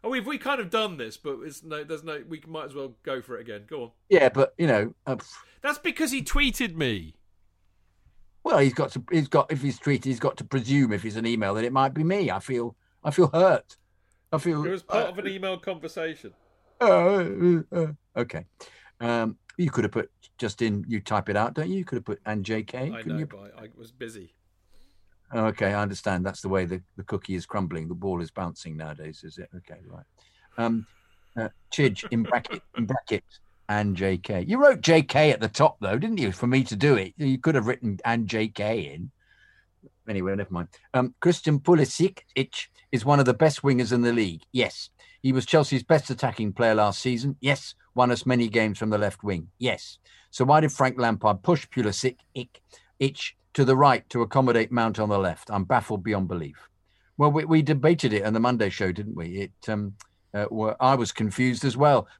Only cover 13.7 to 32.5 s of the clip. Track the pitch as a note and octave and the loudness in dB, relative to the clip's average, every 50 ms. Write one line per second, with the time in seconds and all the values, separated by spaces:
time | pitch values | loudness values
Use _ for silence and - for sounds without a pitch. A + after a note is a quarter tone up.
13.7 | - _ _ _ _ _ _ _ _ _ _ _ - D3+ - F3 D#3+ D3 D3+ E3+ | -20 _ _ _ _ _ _ _ _ _ _ _ -4 -2 -2 -2 -2 -2 -2 -4
14.7 | F#3+ F#3 - - - G#3+ A#3 F3+ F3+ F#3+ F#3 G3 G3 F#3+ F#3+ F#3+ F#3 - - G3 | -6 -6 -6 -2 0 0 0 -2 -4 -8 -8 -8 -8 -6 -6 -6 -6 -6 -6 -8
15.7 | F#3 D#3+ D#3 D#3+ - F3 D#3+ E3 D#3 - - G#2+ _ _ _ _ _ _ _ _ | -8 -8 -10 -12 -8 -8 -8 -8 -8 -12 -16 -20 _ _ _ _ _ _ _ _
16.7 | _ _ A#3+ A3 F3+ F3 E3+ F#3 G3+ G3 F3 - G3 F#3+ F3 F3 F3 D#3+ D#3 _ | _ _ 6 6 6 6 6 4 2 2 0 -2 -2 2 4 4 4 4 0 _
17.7 | - F3 D#3+ D#3 D3 _ _ _ _ B2+ A#2+ B2 - E3 F2+ _ _ _ - - | -4 -4 -2 -4 -6 _ _ _ _ -6 -4 -4 -6 -12 -12 _ _ _ -20 -20
18.7 | _ - _ - _ _ A#2+ A#2 A#2 A#2 A2+ A2+ G2+ _ _ - - - F3+ D3+ | _ -20 _ -20 _ _ -4 -2 0 0 -2 -2 -6 _ _ -16 -4 -2 -2 0
19.7 | - B2+ A2 G#2 - A#2 - - _ _ _ _ _ - B2 G#2+ - - A#2+ A2+ | 0 0 -2 0 -2 -4 -6 -6 _ _ _ _ _ -8 -6 -6 -4 -2 -2 -2
20.7 | G#2 G2+ F2+ G2+ A#2 G#2 G2+ - A2 G2+ F#2+ - G2 G2+ A2 A#2 - D#3 D#3 F3+ | 0 -2 -4 -4 -6 -6 -4 -2 -2 -2 -2 0 0 0 0 0 -2 -6 -4 -4
21.7 | F#3 G3 F3+ - - A#2 G2+ - G#2 - _ G#2+ G#2+ G#2+ F#2+ G2 A2 A2 G#2+ G#2+ | -4 -4 -4 -6 -8 -8 -6 -8 -10 -8 _ -6 -6 -6 -4 -4 -4 -6 -6 -8
22.7 | - B2+ C3 - A3+ - - D#3+ D#3+ D#3 D#3 D3 - G2 G2+ G#2 - - A2 A2+ | -10 -8 -8 -8 -8 -10 -10 -8 -6 -6 -6 -8 -12 -20 -20 -20 -20 -20 -20 -20
23.7 | A#2 - A#2 A2+ B2 B2+ B2+ A2+ A2 G#2 F2+ E2 _ _ _ _ _ _ _ _ | _ -20 -20 -20 _ _ -14 -14 -14 -18 -20 -20 _ _ _ _ _ _ _ _
24.7 | _ - - _ _ _ _ _ _ _ _ _ - A#2 A2 A2 G#2 - G#2 F#2+ | _ -20 -20 _ _ _ _ _ _ _ _ _ -4 -2 0 0 0 0 0 0
25.7 | G2+ G#2 G#2 G2 G2 - - G#2 F#2 F2+ F2+ G2 F#2 - - F#2+ F#2+ F#2+ F#2 E2+ | 0 0 -2 -4 -6 -4 -4 -2 -2 0 -2 -4 -6 -6 -6 -2 0 0 0 -2
26.7 | F2+ F#2 F2+ _ _ - F#2+ - G#2+ F#2+ - - F#2+ F2+ E2 - - G#2 F#2+ E2 | -6 -10 -10 _ _ -16 -10 -8 -8 -8 -6 -6 -8 -8 -8 -6 -6 -4 -4 -4
27.7 | F2 E2 D#2+ E2 F2+ F2 F#2+ G2 F2+ F2 E2+ D#2 _ - F2+ F2 E2 - - E2 | -6 -8 -8 -8 -10 -6 -6 -6 -4 -4 -6 -8 _ -8 -8 -8 -10 -12 -14 -14
28.7 | D#2 D#2 D#2 D#2 D#2 D2+ D#2 D#2 D#2 - - D#2+ - F2 F2+ _ - F#2 F2+ _ | -12 -12 -12 -12 -14 -14 -16 -16 -16 -18 -20 -20 -18 -18 -20 _ -20 -20 _ _
29.7 | - E2+ - F2 E2+ E2+ - _ _ _ _ _ _ _ _ _ _ - A#2 A2+ | -20 -20 -20 -20 -20 -20 -20 _ _ _ _ _ _ _ _ _ _ -4 -2 0
30.7 | A2+ A2+ A2 _ _ _ _ _ _ _ _ _ _ A#2 A2 - _ _ _ _ | -2 -2 -4 _ _ _ _ _ _ _ _ _ _ -8 -8 -8 _ _ _ _
31.7 | - - C#3+ B2 G2+ - - - A#2+ A2+ A2 - A#2+ A#2 - - | -2 2 2 2 2 -2 -8 -4 -2 -2 0 0 0 -2 -2 -6